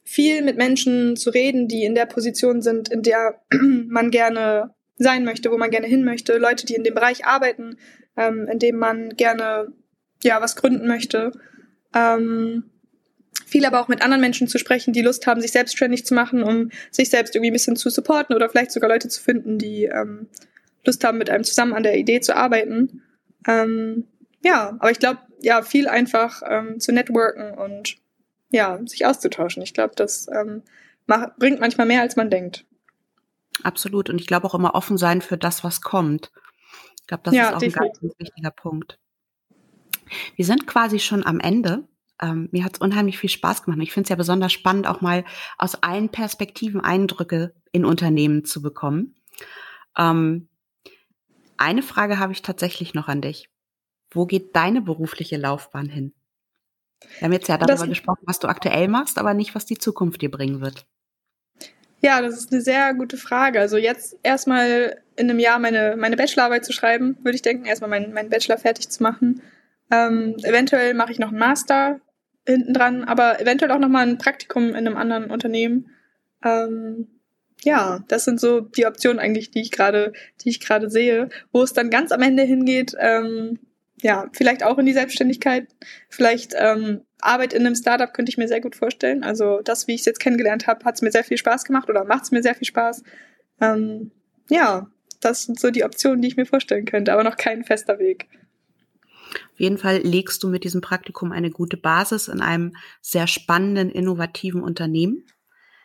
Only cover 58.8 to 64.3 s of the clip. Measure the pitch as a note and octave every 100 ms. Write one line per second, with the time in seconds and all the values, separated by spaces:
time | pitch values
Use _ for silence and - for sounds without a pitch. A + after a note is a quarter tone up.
58.8 | F#3 A#3 C#4+ - G#3 G3+ G#3 A3 - A3
59.8 | - G3+ F3 E3 C#3+ C#3 C3+ C#3 C3+ -
60.8 | - _ _ _ _ _ _ _ - _
61.8 | _ _ C#4 C4 A#3+ A#3 - B3+ A#3+ C4
62.8 | C#4 B3+ B3+ C4 - B3 C4+ A3+ G3+ G#3+
63.8 | A3+ A#3 - - -